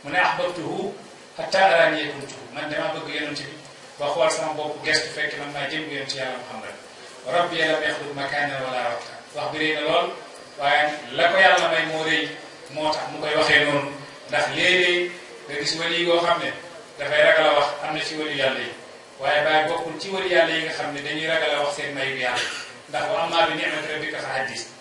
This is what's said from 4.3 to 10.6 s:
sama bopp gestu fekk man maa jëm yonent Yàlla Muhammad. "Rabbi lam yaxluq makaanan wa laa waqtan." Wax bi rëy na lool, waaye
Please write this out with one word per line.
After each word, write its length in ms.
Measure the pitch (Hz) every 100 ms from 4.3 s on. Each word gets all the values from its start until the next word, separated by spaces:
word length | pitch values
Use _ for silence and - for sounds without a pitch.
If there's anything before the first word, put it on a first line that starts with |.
sama 220 | 156 160
bopp 320 | 151 151 147 156
gestu 240 | 151 -
fekk 240 | 151 151 147
man 140 | 143
maa 160 | 147 156
jëm 160 | 156 151
yonent 240 | 143 135 139
Yàlla 220 | 127 123
Muhammad. 360 | 120 117 127 117 - - - - 127
"Rabbi 300 | 175 170 165
lam 240 | 160 156
yaxluq 300 | 151 - 143 143
makaanan 480 | 139 143 143 135
wa 80 | 127
laa 180 | 127 120
waqtan." 280 | 117 - - - 147
Wax 120 | 127
bi 60 | 151
rëy 140 | 156 151
na 60 |
lool, 260 | 151 170 180 - - - -
waaye 320 | -